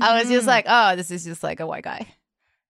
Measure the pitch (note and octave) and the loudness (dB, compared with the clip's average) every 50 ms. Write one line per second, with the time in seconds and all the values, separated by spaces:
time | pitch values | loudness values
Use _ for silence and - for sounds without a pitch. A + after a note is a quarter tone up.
0 | G3 A3+ A#3 A#3 A#3 A#3+ B3 B3 A3+ A#3+ B3 A3 - - A3+ A#3+ A3 G3 F3+ F3+ | 2 2 4 2 2 2 2 2 2 4 2 2 2 2 4 4 4 4 2 0
1 | F3+ E3 F3+ F3+ E3 E3 E3 - - D#3 D#3+ - E3 D#3+ D3+ - - - - - | -4 -10 -10 -12 -12 -12 -14 -10 -8 -8 -8 -8 -8 -10 -10 -10 -10 -12 -12 -12
2 | - - _ _ _ _ _ _ _ _ _ _ _ _ | -14 -16 _ _ _ _ _ _ _ _ _ _ _ _